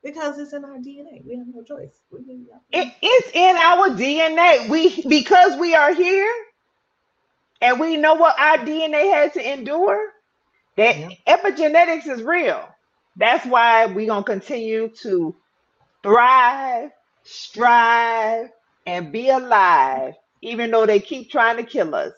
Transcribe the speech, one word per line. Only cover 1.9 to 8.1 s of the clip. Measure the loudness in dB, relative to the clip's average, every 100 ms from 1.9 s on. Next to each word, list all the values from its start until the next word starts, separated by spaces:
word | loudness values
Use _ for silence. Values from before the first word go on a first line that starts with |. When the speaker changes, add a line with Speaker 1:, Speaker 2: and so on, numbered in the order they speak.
| _ _
Speaker 1:
We | -20
can | -20 -20 -20 _ _
Speaker 2:
It, | -8 -8 -6
it's | 0 0 0
in | 2 4 4
our | 2 2 0 -2
D | -4 -2
N | -2 2
A. | 4 2 0
We, | 0 0 -2 0
because | 0 4 6 6 2
we | 0
are | 2 2
here | 2 0 0 -2 -4 -12 _ _ _ _ _ _ _ _ _ _ _
and | 0 0
we | -2 0
know | 2